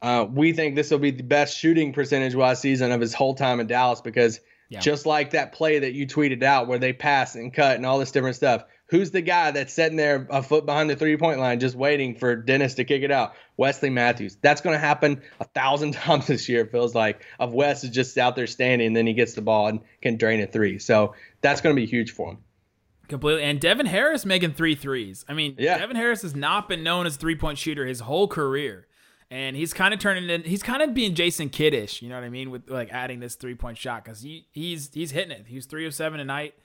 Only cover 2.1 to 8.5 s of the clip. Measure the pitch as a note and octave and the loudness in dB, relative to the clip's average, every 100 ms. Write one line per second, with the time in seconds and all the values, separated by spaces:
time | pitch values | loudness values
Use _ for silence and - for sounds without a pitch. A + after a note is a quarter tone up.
2.1 | C#3 C3 B2+ B2+ B2+ C#3 C3 B2 B2 A#2 | 0 0 2 2 2 0 0 2 0 0
3.1 | - C3+ C3 C3+ B2 A2+ B2 B2+ A#2 A#2+ | 0 -2 0 0 0 0 2 2 0 -2
4.1 | A#2+ A#2 A2 _ _ - G#2+ D3 D3 D3 | 2 2 2 _ _ -18 -4 -2 0 0
5.1 | D3+ C3+ D#3 C3 - D#3+ D3+ C3+ C3+ C3+ | 0 0 -2 -2 -2 0 2 0 -4 -4
6.1 | D3+ C#3+ B2+ C3 C3+ B2 B2 C3 B2+ D3 | 0 0 2 4 4 2 0 0 0 2
7.1 | C#3 B2+ A#2 A#2+ C3 C#3 A#2+ B2+ C#3 C3 | 2 0 -6 -6 2 2 2 2 0 0
8.1 | C#3+ C3 A#2 C#3 | 0 -2 0 2